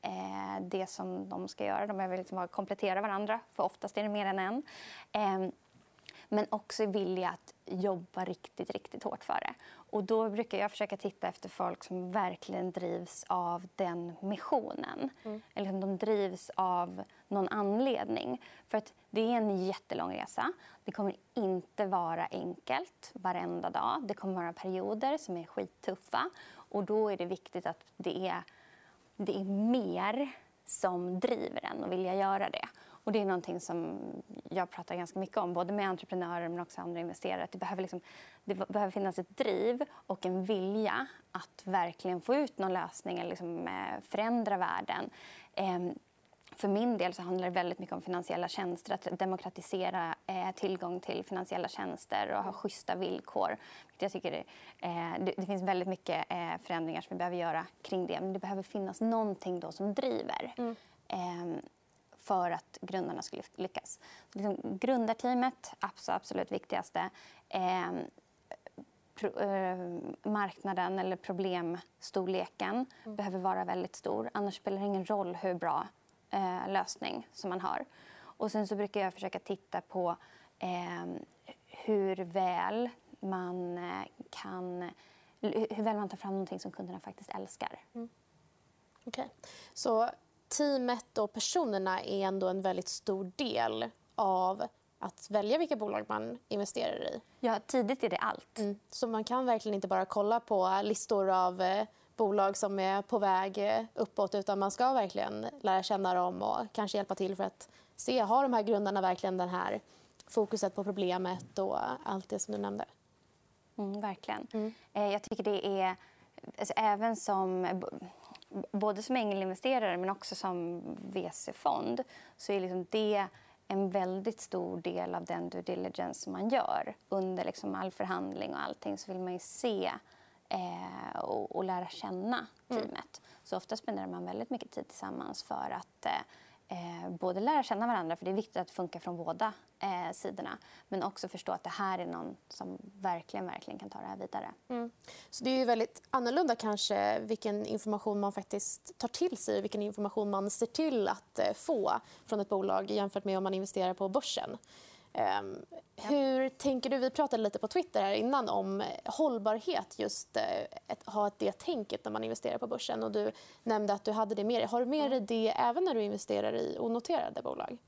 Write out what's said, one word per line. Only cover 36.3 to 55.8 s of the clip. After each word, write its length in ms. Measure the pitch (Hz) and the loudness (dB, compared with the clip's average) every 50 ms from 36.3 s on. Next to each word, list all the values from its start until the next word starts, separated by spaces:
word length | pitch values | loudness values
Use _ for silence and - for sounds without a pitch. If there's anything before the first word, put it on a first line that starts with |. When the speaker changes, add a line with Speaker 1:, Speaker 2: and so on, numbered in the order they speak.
| 175 175 170 165 | -2 -2 -2 -2
Speaker 1:
men 120 | 170 175 | -4 -4
också 200 | 175 - - - | -6 -8 -8 -8
andra 200 | 180 170 170 170 | -6 -6 -4 -4
investerare, 440 | 170 170 - - - 180 185 180 175 | -4 -4 -6 -6 -4 -2 -2 -2 -4
att 80 | 175 - | -6 -6
det 60 | 190 | -6
behöver 240 | - 202 196 185 190 | -4 -4 -4 -4 -4
liksom, 180 | 180 - 180 - - - - - - - - _ | -4 -6 -8 -10 -12 -20 -20 -20 -20 -20 -16 _
det 100 | - 202 | -4 -2
be-, 120 | 185 190 - | -2 -2 -2
behöver 220 | 196 208 208 185 | 0 0 0 2
finnas 280 | 190 208 196 196 180 - | 0 0 0 0 0 -2
ett 180 | 180 - - | -6 -6 -4
driv 480 | - 269 226 196 185 - 226 240 247 294 - - - - | -2 0 2 2 2 4 2 2 2 -2 -4 -6 -20 -6
och 200 | _ 190 - - | _ -6 -2 0
en 180 | 185 180 185 185 | 0 0 0 2
vilja 600 | 190 220 196 185 190 202 220 220 202 - 117 269 269 - - - _ _ | 2 0 2 2 0 0 2 2 2 2 0 -2 -4 -8 -20 -20 _ _
att 300 | 185 - - _ - - | -10 -10 -10 _ -14 -6
verkligen 560 | 190 185 190 175 170 165 _ - 190 180 175 | 0 2 2 2 0 -4 _ -2 -2 -2 -2
få 140 | 175 - 247 | 2 2 4
ut 240 | 277 302 247 - - | 4 4 2 0 -2
någon 140 | 190 190 185 | 0 2 2
lösning 460 | 185 165 175 - - - 185 180 175 | 0 0 -2 -6 -8 -6 -4 -2 -2
eller 120 | 170 175 | -2 -2
liksom, 380 | 175 180 180 170 170 170 175 170 | -4 -4 -4 -6 -4 -4 -4 -4
eh, 320 | - - - - - - - - | -4 -4 -4 -4 -4 -6 -8 -6
förändra 480 | - 202 214 226 240 240 226 208 202 | -2 0 0 2 2 2 2 2 2
världen. 540 | 185 180 165 85 92 - - - - 95 - - - - - - - - - _ | 2 0 0 0 -2 -2 -2 -2 -4 -4 -6 -10 -14 -18 -18 -18 -20 -20 -14 _
Ehm, 400 | - 196 190 180 175 180 175 - - _ _ _ _ _ _ - _ _ - - | -2 -2 0 0 0 -2 -2 -4 -6 _ _ _ _ _ _ -20 _ _ -20 -10
för 120 | - - 202 | -2 2 2
min 300 | 196 208 233 247 240 202 | 4 4 4 2 2 2
del 160 | 180 180 180 | 2 0 0
så 80 | - 180 | -2 -4
handlar 220 | 175 185 185 185 180 | -2 0 0 0 0
det 60 | 175 | 2
väldigt 240 | 185 175 180 180 - | 2 0 0 0 -4
mycket 140 | 190 - - | -6 -6 -6
om 80 | 175 170 | -6 -4
finansiella 460 | - 180 175 180 - 170 170 180 175 | -2 -2 -2 -2 -2 -2 0 0 -2
tjänster, 460 | - - 196 180 180 - - - 202 | -2 -2 -2 -2 -2 -4 -2 -4 -4
att 240 | 185 - 180 - - | -2 -2 -4 -2 0
demokratisera, 960 | 190 185 185 185 - 196 - - 180 - - 190 185 180 185 185 170 165 160 - _ | 0 0 0 -2 -4 -8 -8 -8 -8 -4 -2 0 0 0 0 0 0 0 -2 -4 _
eh, 240 | - 190 185 180 185 185 | -6 -4 -2 -2 -2 -2
tillgång 460 | - - 190 190 180 175 175 175 180 | -2 0 0 0 0 -2 -4 -4 -4
till 240 | - - 180 175 190 | -4 -4 -4 -4 -4
finansiella 440 | - 196 180 185 - 190 180 - - | -4 -4 -4 -4 -2 -2 -2 -2 -2
tjänster 600 | - - 196 185 170 - - - - 101 104 - | -4 -4 -4 -4 -4 -6 -6 -2 0 0 0 2
och 60 | - | 0
ha 60 | - - | 0 0
Speaker 2:
Mm. 100 | 190 190 | -2 -4
Speaker 1:
schyssta 420 | - - 208 - - - - - | -4 -6 -6 -6 -6 -4 -4 -2
villkor. 600 | 180 190 175 185 - - - - - 95 80 85 - - - - - - | -2 0 -2 -2 -4 -6 -4 -2 0 0 0 0 -4 -8 -18 -18 -20 -20
Vilket 160 | - - _ - | -20 -6 _ -4
jag 100 | 196 - | -2 -2
tycker 200 | 185 - 180 - | -2 -4 -2 -4
är, 120 | 78 - - - - - - - _ | -4 -6 -8 -16 -20 -20 -20 -18 _
eh, 460 | - 180 170 170 170 170 165 - 185 | -6 -4 -4 -2 -2 -2 -2 0 0
det, 100 | 185 - | 0 0
det 100 | - 190 | -2 -2
finns 160 | 180 202 190 180 | -2 -2 0 2
väldigt 260 | 185 196 180 | 2 2 2